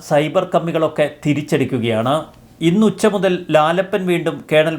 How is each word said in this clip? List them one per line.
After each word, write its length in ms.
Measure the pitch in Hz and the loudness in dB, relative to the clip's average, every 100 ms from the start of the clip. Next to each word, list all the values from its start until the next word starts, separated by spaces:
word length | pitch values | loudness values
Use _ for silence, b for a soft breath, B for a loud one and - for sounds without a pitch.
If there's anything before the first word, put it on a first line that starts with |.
| - | 0
സൈബർ 380 | 147 151 185 180 170 | 0 2 -2 0 -2
കമ്മികളൊക്കെ 520 | 170 160 156 - 143 - 151 | -2 -2 -2 0 -4 -2 -2
തിരിച്ചടിക്കുകയാണ്. 920 | 147 147 151 135 127 113 110 120 156 - - - - 165 | -2 0 -2 0 -2 -2 0 0 -2 -4 -18 -20 -2 0
ഇന്ന് 180 | 190 214 | 4 2
ഉച്ച 180 | 190 214 | 2 0
മുതൽ 220 | 202 190 180 175 151 | 2 0 -2 0 2
ലാലപ്പൻ 460 | 151 175 190 208 185 | 2 0 -2 -2 0
വീണ്ടും 280 | 170 160 147 - | -2 -2 -6 0
കേണൽ 280 | 156 156 | 2 2